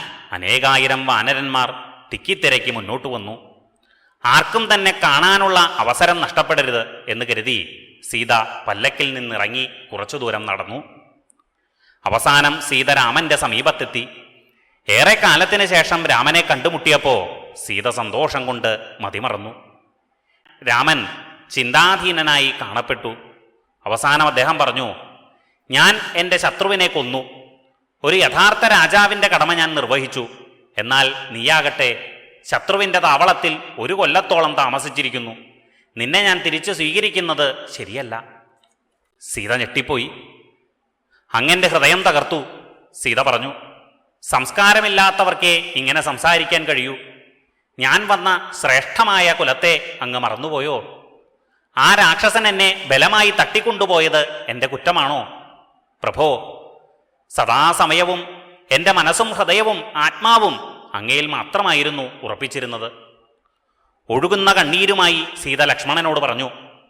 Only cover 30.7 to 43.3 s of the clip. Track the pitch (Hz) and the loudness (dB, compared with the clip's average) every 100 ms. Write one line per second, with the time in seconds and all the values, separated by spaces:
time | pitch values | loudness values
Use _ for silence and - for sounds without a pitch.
30.7 | - 110 135 135 135 117 117 120 156 143 | -8 0 2 2 -2 -10 -6 0 2 2
31.7 | 135 131 117 - - - _ - 156 - | 0 -2 -2 -10 -20 -20 _ -6 -4 -2
32.7 | 196 196 180 165 147 180 175 170 156 - | -2 0 2 4 4 4 2 0 -4 -10
33.7 | - 120 190 160 170 190 170 160 151 135 | -8 -4 0 2 2 2 2 2 2 0
34.7 | 139 143 131 135 123 117 113 - _ _ | -2 -6 -6 -4 -6 -10 -14 -20 _ _
35.7 | _ _ - 123 180 202 180 165 156 175 | _ _ -8 -2 2 2 0 -2 -4 -4
36.7 | 175 156 170 214 175 170 147 143 127 - | -4 -2 0 -2 -2 -2 0 -2 -4 -12
37.7 | - 101 117 127 113 117 - _ _ _ | -14 -12 -10 -10 -10 -12 -20 _ _ _
38.7 | _ _ _ _ _ - - 104 123 117 | _ _ _ _ _ -14 -10 -4 -4 -4
39.7 | - 127 135 123 - - - _ _ _ | -4 -4 -4 -6 -10 -20 -20 _ _ _
40.7 | _ _ _ _ _ _ 117 135 180 185 | _ _ _ _ _ _ -2 0 2 2
41.7 | 160 143 175 190 147 - 160 131 - - | 4 4 4 2 2 0 -4 -8 -16 -20
42.7 | _ _ - 127 117 135 | _ _ -8 -4 0 2